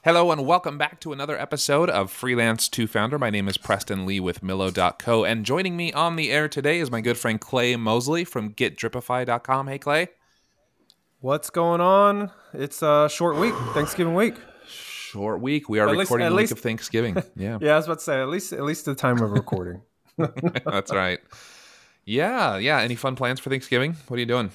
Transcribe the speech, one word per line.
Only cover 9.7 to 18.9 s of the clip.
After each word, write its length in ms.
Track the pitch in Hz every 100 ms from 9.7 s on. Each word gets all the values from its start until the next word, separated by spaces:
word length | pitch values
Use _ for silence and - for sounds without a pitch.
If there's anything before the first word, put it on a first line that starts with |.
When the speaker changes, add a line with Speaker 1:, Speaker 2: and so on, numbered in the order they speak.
| 135
Speaker 1:
Clay. 300 | 143 151 180 _ _ _ _ _ _ _ _ _ _ _
Speaker 2:
What's 280 | 131 147 -
going 320 | 175 170 170
on? 500 | 180 196 202 202 202 - -
It's 300 | - 143 -
a 260 | 156 147 151
short 260 | - 170 147
week, 180 | 226 - 120
Thanksgiving 420 | 151 151 - 165
week. 200 | 170 220 - - - -
Speaker 1:
Short 720 | - - - - 101 104 98
week. 300 | 127 147 143
We 100 | 107
are 80 | 107
Speaker 2:
At 80 | 175
least, 140 | 190
Speaker 1:
recording 160 | 120 -
Speaker 2:
at 40 |
Speaker 1:
the 60 | 185
week 60 |
Speaker 2:
least 100 | 226
Speaker 1:
of 80 | 117
Thanksgiving. 560 | 120 110 - 113 117 87 -
Speaker 2:
<laughs> 60 |
Speaker 1:
Yeah. 240 | - 98 113
Speaker 2:
Yeah, 100 | 151
I 40 | 156
was 100 | 156
about 120 | 156
to 60 |
say, 160 | - 135
at 80 | 131
least, 240 | 180 -
at 100 | -
least 220 | 143 156
the 100 | -